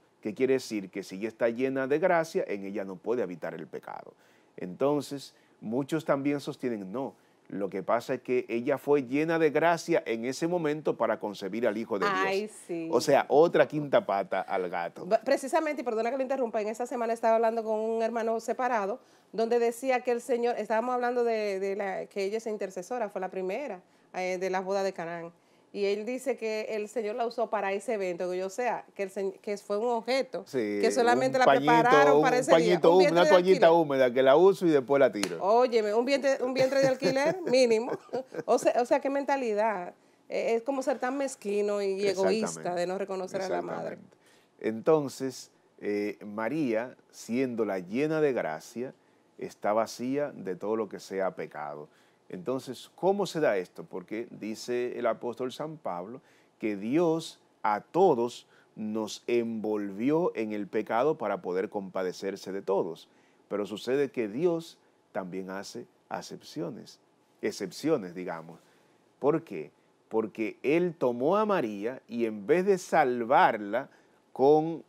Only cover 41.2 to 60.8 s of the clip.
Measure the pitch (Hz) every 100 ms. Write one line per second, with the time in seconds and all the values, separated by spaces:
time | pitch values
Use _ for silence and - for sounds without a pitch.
41.2 | 269 - 202 202 208 208 202 190 202 185
42.2 | 190 220 220 165 170 175 175 190 196 190
43.2 | 190 196 190 175 175 170 160 - - _
44.2 | _ _ _ _ 110 110 113 160 139 -
45.2 | 135 127 - _ _ _ 104 104 104 -
46.2 | 104 104 110 151 135 107 127 - _ -
47.2 | - 117 135 113 104 95 87 113 151 156
48.2 | 147 113 82 78 - 113 131 - _ _
49.2 | _ - 95 - 104 107 110 - 123 139
50.2 | 143 107 95 90 101 110 104 90 - 95
51.2 | 92 85 78 76 73 73 76 _ _ _
52.2 | _ 92 87 131 131 117 - - 180 202
53.2 | 180 165 147 101 90 - 85 92 90 107
54.2 | 117 101 104 107 - 123 123 - 120 110
55.2 | 123 113 127 - 156 151 104 87 92 127
56.2 | - _ _ _ 110 104 107 151 175 160
57.2 | 156 - _ _ 107 104 - 160 190 123
58.2 | 120 - - _ _ - 110 110 107 -
59.2 | - 120 117 113 107 107 101 98 123 156
60.2 | 180 - 110 104 101 110